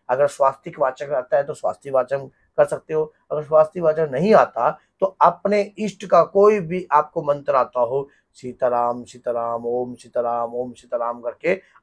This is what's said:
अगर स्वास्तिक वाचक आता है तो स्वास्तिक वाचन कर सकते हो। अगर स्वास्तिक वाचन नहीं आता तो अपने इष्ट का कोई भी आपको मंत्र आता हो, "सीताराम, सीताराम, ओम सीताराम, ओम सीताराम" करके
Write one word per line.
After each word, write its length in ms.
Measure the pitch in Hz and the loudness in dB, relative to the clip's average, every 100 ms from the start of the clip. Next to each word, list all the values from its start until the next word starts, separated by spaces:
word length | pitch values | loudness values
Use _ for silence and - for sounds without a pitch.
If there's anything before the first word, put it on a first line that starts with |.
| - | -4
अगर 180 | 127 143 | 0 0
स्वास्तिक 520 | - 135 - - 160 | 4 2 2 -12 -2
वाचक 300 | 135 127 143 | -2 -2 -6
आता 280 | 139 127 147 | -4 0 -2
है 60 | |
तो 100 | 143 | 0
स्वास्तिक 400 | 151 92 - 139 | -4 -6 -6 -2
वाचन 340 | 131 123 139 135 _ _ - | -2 0 -4 -6 _ _ -6
कर 80 | 147 | -6
सकते 280 | 151 - | -6 -6
हो। 200 | 156 156 _ _ | -6 -6 _ _
अगर 120 | 147 | -10
स्वास्तिक 400 | 147 156 156 180 | 0 2 2 0
वाचन 260 | 160 156 156 | -2 0 -2
नहीं 240 | 131 190 | -2 4
आता 460 | 196 123 - 127 156 _ _ | 4 4 0 -2 -2 _ _
तो 180 | - - | -4 4
अपने 400 | 160 - 202 208 | 2 2 -2 0
इष्ट 440 | 208 - 208 - 196 | -2 -4 -8 -8 2
का 180 | 180 | 4
कोई 360 | 160 196 208 214 | 4 6 6 4
भी 280 | 160 180 180 | -2 -6 0
आपको 320 | 147 151 170 | 0 2 -4
मंत्र 320 | 147 143 139 131 | -2 -2 0 0
आता 240 | 120 127 | 0 0
हो, 300 | 120 135 139 _ _ | 0 0 -4 _ _
"सीताराम, 720 | - 127 123 127 120 120 123 | -16 -14 -2 -2 0 -2 -4
सीताराम, 600 | 117 123 123 117 117 117 120 | -10 -10 -6 -4 -4 -4 -4
ओम 300 | 123 123 120 | -4 -4 -10
सीताराम, 580 | 120 120 120 117 117 | -8 -4 -2 -2 -4
ओम 200 | 120 127 | -6 -8
सीताराम" 480 | 117 - 120 117 120 | -10 -8 -4 -4 -4
करके 400 | 120 - 160 190 _ _ | -8 -6 -4 -4 _ _